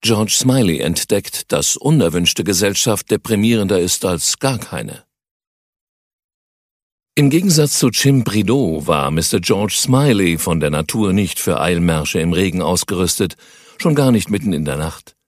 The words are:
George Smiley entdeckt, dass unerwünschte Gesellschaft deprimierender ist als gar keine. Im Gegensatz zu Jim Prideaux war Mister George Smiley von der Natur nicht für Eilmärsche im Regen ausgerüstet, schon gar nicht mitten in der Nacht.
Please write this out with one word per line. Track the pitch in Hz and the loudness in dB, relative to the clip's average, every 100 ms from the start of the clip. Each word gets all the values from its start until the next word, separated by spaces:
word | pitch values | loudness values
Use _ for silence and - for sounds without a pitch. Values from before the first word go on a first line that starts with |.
George | - 107 107 | 0 0 0
Smiley | - 131 131 107 76 | 0 2 2 2 0
entdeckt, | 62 85 - 101 - - - | -2 -4 -2 -2 -2 -12 -4
dass | 76 - - | -2 -2 -2
unerwünschte | 139 156 87 82 87 - | 2 4 2 2 0 0
Gesellschaft | 82 92 101 98 - 104 - | -2 0 0 0 0 -2 0
deprimierender | 104 - 107 107 117 98 98 | -4 0 0 2 2 2 0
ist | 87 - 98 | 0 -2 -2
als | 85 - - | -2 -2 -2
gar | 135 123 | -2 -4
keine. | - 82 53 - _ _ _ _ _ _ _ _ _ _ _ _ _ _ _ _ _ _ _ _ _ | -6 -10 -10 -14 _ _ _ _ _ _ _ _ _ _ _ _ _ _ _ _ _ _ _ _ _
Im | - 143 | 0 2
Gegensatz | 156 196 156 147 - | 4 2 2 2 2
zu | 131 | 0
Jim | - 135 135 | 2 2 2
Prideaux | 110 101 98 131 110 80 76 | 2 0 0 0 0 -2 -2
war | 78 69 | 0 0
Mister | 78 82 101 | -2 0 -2
George | 87 98 104 - | 0 -2 0 -2
Smiley | - 131 143 107 92 85 | 0 2 4 2 2 0
von | - 82 | -2 -2
der | 76 | 0
Natur | 76 78 113 101 | -2 -4 -2 0
nicht | 95 98 - | 2 0 -4
für | - 80 | -4 -2
Eilmärsche | 80 87 85 80 73 - | 0 0 0 0 -2 -2
im | 80 | 0
Regen | 85 95 87 | 0 0 0
ausgerüstet, | 78 90 - 90 90 - 92 - - - - - | -2 -2 -2 -2 -2 0 -4 -4 -20 -20 -20 -4
schon | 175 | 0
gar | 147 135 | 2 4
nicht | 117 90 | 2 0
mitten | 104 107 | -4 -2
in | 78 76 | -2 -2
der | 69 | -4
Nacht. | 78 - - _ | -6 -8 -20 _